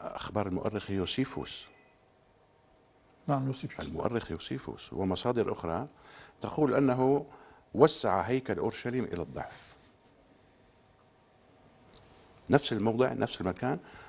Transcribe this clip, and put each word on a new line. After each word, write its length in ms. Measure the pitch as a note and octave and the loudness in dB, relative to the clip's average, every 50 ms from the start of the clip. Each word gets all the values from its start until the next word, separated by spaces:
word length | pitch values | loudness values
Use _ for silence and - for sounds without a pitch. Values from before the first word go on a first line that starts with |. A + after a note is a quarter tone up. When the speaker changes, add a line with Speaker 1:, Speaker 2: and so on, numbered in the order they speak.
Speaker 1:
أخبار 460 | - - - - - - F#2+ G#2+ G2+ | -6 -8 -8 -8 -8 -4 -2 -2 0
المؤرخ 440 | G2 F2+ F2+ - A2 G#2 G#2 - - | 0 -2 -2 -2 -2 -4 -4 -4 -2
يوسيفوس، 760 | G2 G2 F2+ - - - C3 - - - C2+ - - - - - - - - _ _ _ _ _ _ _ _ _ _ _ _ _ _ _ _ _ _ _ _ _ _ _ _ _ _ _ - | -2 -2 0 0 0 0 -2 -2 -2 -8 -8 -8 -10 -12 -14 -16 -20 -20 -20 _ _ _ _ _ _ _ _ _ _ _ _ _ _ _ _ _ _ _ _ _ _ _ _ _ _ _ -2
Speaker 2:
نعم، 200 | - C#3+ C3+ C3+ | 0 0 2 2
يوسيفوس. 400 | C3+ C3 - - - - - - | -2 -2 -4 -6 -10 -8 -8 -8
Speaker 1:
المؤرخ 440 | - - - - G#2+ A#2 A#2 - - | -8 -4 -2 -2 0 0 0 -2 -2
يوسيفوس 640 | E2+ D2+ - - - C3 - - - - - - - | -6 -6 -6 -6 -6 -6 -6 -8 -10 -10 -12 -10 -4
ومصادر 600 | C#2 G2 G2 - - - A#2+ B2 A#2+ G#2 F#2+ G2+ | -2 0 0 0 0 0 0 2 2 2 0 0
أخرى 360 | - - E2 E2 F#2 C3 D3 - - - - - - - - - - | -4 -4 -2 -2 -2 -4 -6 -10 -20 -20 -20 -20 -20 -20 -20 -18 -10
تقول 340 | - G#2+ - - D3+ C3+ B2 | -8 -6 0 2 2 4 4
أنه 520 | C3+ C#3+ C3 B2 C3 C3 C3 C#3 C#3+ D#3 - - - - - - - - _ - | 4 4 4 4 4 4 4 4 2 0 -4 -14 -20 -20 -20 -20 -20 -18 _ 4
وسع 460 | G2+ C#3 D#3 - - - G#2+ F#2 G2 | 8 8 8 8 4 2 2 4 4
هيكل 380 | F2+ G#2+ B2+ C3 B2+ - G2+ E2 | 2 2 0 -2 0 -2 -2 0
أورشليم 460 | - A#2 - - - B2 A#2+ B2+ A2+ | 0 0 -2 -2 -6 -4 -2 -2 -2
إلى 180 | - - C3 - | -2 -2 -6 -6
الضعف. 520 | - B2+ - - - - - - - - - - - - _ _ - - _ - - - - - - - - - - _ _ _ _ _ _ - _ _ _ _ _ _ _ _ - - - - - - - - - - - - - - - - - - - - - | -6 -6 -8 -8 -8 -10 -16 -18 -20 -20 -20 -20 -20 -20 _ _ -20 -20 _ -20 -20 -20 -20 -20 -20 -20 -20 -20 -20 _ _ _ _ _ _ -20 _ _ _ _ _ _ _ _ -20 -20 -20 -20 -20 -20 -20 -20 -20 -20 -20 -20 -20 -20 -20 -20 -20 -20 -12 -2 4
نفس 220 | - D3 - - A#2+ | 4 4 4 4 0
الموضع، 400 | G#2+ G2+ A2+ A2 A#2 B2+ C3 B2 | 2 2 2 4 4 2 2 2
نفس 280 | - A2 A#2 - - | -2 -2 -2 -2 -2
المكان، 380 | F2 F#2 F2+ - - B2+ D3 F3 - - - - - | -2 -2 -2 -2 -2 -2 -2 -4 -6 -12 -20 -20 -20